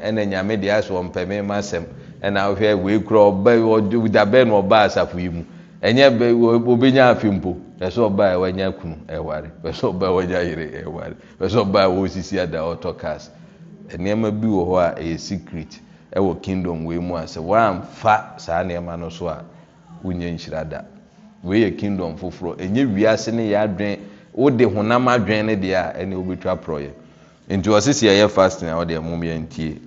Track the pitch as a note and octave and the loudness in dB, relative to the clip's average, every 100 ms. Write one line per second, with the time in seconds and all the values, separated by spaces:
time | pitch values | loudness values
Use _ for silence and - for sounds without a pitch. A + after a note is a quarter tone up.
0 | F#2+ A2 G2+ F#2+ F#2+ A2 G2 G#2 G2+ F#2 | -4 -2 -2 -2 -2 -2 0 0 0 -4
1 | F2+ F#2 F2+ G#2 G2+ G2+ G2+ F2 E2 - | -4 -6 -6 -4 -4 -4 -4 -6 -8 -16
2 | - - G2 G2 G2 F#2+ G#2+ G#2 F#2+ G#2+ | -20 -6 -2 0 0 2 2 2 2 0
3 | - A2 G2+ F#2+ G#2+ A#2 A2+ A2 G2+ A#2 | 2 6 6 6 4 4 4 2 2 0
4 | A2 G#2+ G#2 B2 B2 G#2 F#2+ A2 G2 G2 | 2 2 4 6 6 4 4 4 4 2
5 | F2 F2+ F2+ E2+ E2 - - - F#2+ A#2+ | -2 -2 -6 -6 -10 -16 -20 -4 0 6
6 | C#3 A#2 A#2+ A#2 A#2 A#2 A#2+ A#2+ C3+ C3 | 6 6 4 4 6 4 4 4 4 6
7 | B2 G#2+ G#2+ G2 F#2 E2+ - - F#2 G2 | 6 4 2 0 -2 -8 -12 -8 -4 0
8 | A2 G2 G2+ F2+ F#2 F#2 F#2+ F2+ E2+ D#2 | 0 4 2 2 0 -2 -4 -4 -10 -12
9 | D#2+ D#2+ D#2 D2+ D#2 - E2 D#2 A#2+ F2+ | -10 -10 -8 -8 -10 -12 -10 -4 -4 -2
10 | F#2+ F#2 F2+ F2+ F2 D#2+ D#2 - E2+ E2 | 0 0 0 -2 -2 -4 -10 -10 -12 -12
11 | - - - - F#2+ A2+ G2 G2 F#2+ F#2 | -12 -16 -18 -6 -2 0 2 4 2 2
12 | F#2+ F#2+ E2+ G2 F2 D#2+ D#2+ E2 F2+ D#2+ | -2 -4 -6 -4 -4 -4 -6 -6 -8 -8
13 | E2 D2+ - - - - - - - E2+ | -8 -10 -14 -20 -20 -20 -20 -20 -16 -6
14 | F#2 G#2+ A2 G#2 A2 G2 F2 F#2 E2+ - | -2 0 0 0 0 0 2 2 0 -2
15 | E2 E2 - G2 - E2 D2+ - - - | -6 -6 -6 -10 -8 -12 -12 -18 -20 -20
16 | - F#2 G2 D#2+ - F#2+ F2 E2 D#2+ E2+ | -8 -2 0 -2 -4 -4 -4 -6 -6 -6
17 | F2 E2+ - E2 D#2+ G#2+ A2+ F2 - - | -4 -6 -8 -8 0 2 2 0 -8 -4
18 | A2+ G#2+ - - - E2+ F#2 F2 E2+ E2+ | 2 2 0 -14 -4 -4 -2 -6 -8 -10
19 | E2 E2+ F2 D2+ - - - _ - - | -10 -8 -8 -8 -12 -20 -20 _ -20 -12
20 | F#2 F2 F2 D#2+ - D#2 D#2 D2+ - - | -8 -6 -6 -8 -8 -10 -8 -10 -16 -20
21 | - _ - _ F2+ G2+ G#2 E2 G2+ G2 | -20 _ -20 _ -2 2 2 0 -4 -4
22 | E2+ D#2 F#2 - F2 - F#2 A2+ C#3 G2 | -6 -6 -10 -8 -8 -8 -4 0 0 2
23 | G#2+ A2 A#2 A2+ A2 G2+ G#2+ F#2 G#2 G2+ | 2 2 -2 -4 0 0 0 -2 -6 -6
24 | - - - - C#3 A#2+ A#2 G2+ G#2+ A#2+ | -12 -20 -12 0 2 4 2 2 0 2
25 | B2+ B2 G2 G#2+ G#2+ G#2+ F#2 F#2 F2 - | 2 2 2 0 0 0 0 0 -2 -6
26 | F#2+ F#2 F#2 F2+ F#2 F2+ - D#2 C#2 - | -6 -6 -6 -6 -4 -4 -4 -8 -8 -14
27 | - - - _ - F#2+ F2+ G#2+ A2+ C#3+ | -20 -20 -20 _ -6 -2 2 4 4 4
28 | A2 G2 G#2 G#2 F#2+ - E2+ E2 E2+ E2 | 6 6 6 6 2 2 -4 -4 -4 -4
29 | E2 E2+ E2+ E2 D#2+ - D#2+ D2+ | -6 -6 -6 -6 -8 -8 -8 -8